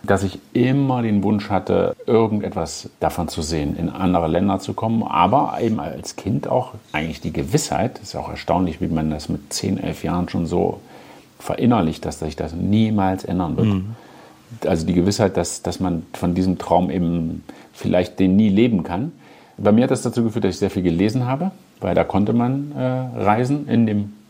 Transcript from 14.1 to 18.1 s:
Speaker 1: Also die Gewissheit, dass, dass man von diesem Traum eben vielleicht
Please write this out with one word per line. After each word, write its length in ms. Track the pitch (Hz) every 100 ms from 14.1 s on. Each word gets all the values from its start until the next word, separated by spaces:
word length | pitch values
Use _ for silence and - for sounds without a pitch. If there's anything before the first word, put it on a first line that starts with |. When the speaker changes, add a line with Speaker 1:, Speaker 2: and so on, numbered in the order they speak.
| - - - - 117 -
Speaker 1:
Also 200 | 87 82
die 60 |
Gewissheit, 440 | 90 92 98 95 -
dass, 260 | 85 -
dass 180 | 90 85
man 240 | 92 82 -
von 220 | - 87
diesem 240 | 87 92 87
Traum 320 | - 85 90
eben 520 | 92 85 85 80 80 - - -
vielleicht 460 | - 98 90 90